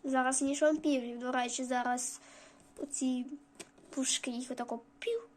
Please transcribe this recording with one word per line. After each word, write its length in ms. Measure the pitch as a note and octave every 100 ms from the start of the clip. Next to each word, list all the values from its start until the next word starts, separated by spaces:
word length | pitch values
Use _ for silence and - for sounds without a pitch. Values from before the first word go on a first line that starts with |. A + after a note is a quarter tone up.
Зараз 380 | C#4 C4 B3+ C4+
ніж 200 | C#4 C#4+
вампірів, 560 | D#4 D4+ D4+ C#4 A#3+ A#3+
до 140 | B3
речі, 320 | B3+ B3 -
зараз 560 | B3+ B3 A#3+ B3 - - - - - - - -
оці 480 | C#4+ - C4 B3+ B3 D4 - - - - -
пушки, 400 | - C4 - -
їх 200 | A#3+ B3+
отако 300 | B3+ B3 A#3 - -
пів 300 | - A#4 -